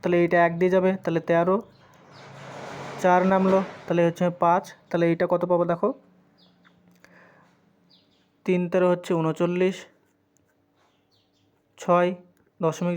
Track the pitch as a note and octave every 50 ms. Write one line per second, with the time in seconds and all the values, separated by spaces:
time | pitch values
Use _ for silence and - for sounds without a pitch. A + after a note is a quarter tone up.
0 | - F3+ F3 F3 F3 E3+ F3+ F3 E3+ E3+ E3+ E3+ F3+ F#3 F3+ F#3+ F3+ F#3 F#3+ F#3+
1 | - - E3 E3 D#3+ - E3+ E3 E3+ F3+ F#3 G#3 - - _ _ - - - -
2 | - - - - - - - - - - - - - - - - - - - -
3 | - F#3 F3+ F3+ F#3 F#3 F#3+ F#3+ F#3+ F#3+ F#3+ F#3+ F#3+ - - - - - F3 E3+
4 | E3+ E3+ E3 - F3+ F3+ E3+ F3 - E3+ E3+ F#3 F3 - - _ _ _ - E3+
5 | E3+ E3+ E3+ E3+ F#3 F3 F3+ E3+ F3 F3+ F3+ F3 F3 E3+ E3+ E3+ - G#3+ C4+ -
6 | _ _ _ _ _ _ _ _ _ _ _ _ _ _ _ _ _ _ _ _
7 | _ - _ - - - _ _ _ _ _ _ _ _ _ _ _ _ _ _
8 | _ _ _ _ _ _ _ _ _ - F#3 F3+ F3+ F3 F3 F#3+ F#3 F3+ F3+ F3
9 | F3 - F#3+ E3+ E3 D#3+ D#3 - F3 E3+ F3+ F3+ F#3 F#3 F#3+ - - - _ _
10 | _ _ _ _ _ _ _ _ _ _ _ _ _ _ _ _ _ _ _ _
11 | _ _ _ _ _ _ _ _ _ _ _ _ _ _ _ _ - - F3 F3
12 | F3 F3+ F#3 F3+ - _ _ _ _ _ _ _ F3+ D#3+ D#3 - F3+ F3 F3